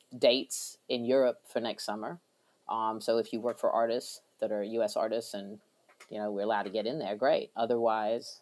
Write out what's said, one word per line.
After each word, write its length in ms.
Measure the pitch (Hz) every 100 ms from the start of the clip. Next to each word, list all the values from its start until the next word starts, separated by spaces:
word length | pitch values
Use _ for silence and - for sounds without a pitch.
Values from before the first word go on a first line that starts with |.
| _ 127
dates 600 | 131 131 - - - - -
in 180 | 127 117
Europe 340 | 131 127 - -
for 140 | 123
next 240 | 117 -
summer. 360 | - 107 113 175 _ _ _ _ -
Um, 320 | 113 110 110
so 160 | 110 117
if 160 | 107
you 80 | 113
work 180 | 120 113
for 120 | 113
artists 500 | 113 117 120 - - _ -
that 120 | 110
are 100 | 107
U 200 | 101 113
S 120 | 107
artists 380 | - 110 113 113
and, 260 | 101 98 107 _ _ _ _ -
you 80 | 110
know, 120 | 107
we're 120 | 101
allowed 220 | 104 104
to 60 | 98
get 160 | 104 107
in 120 | 151
there, 180 | 101 107
great. 340 | 131 165 - -
Otherwise, 840 | 117 120 117 110 107 120 - -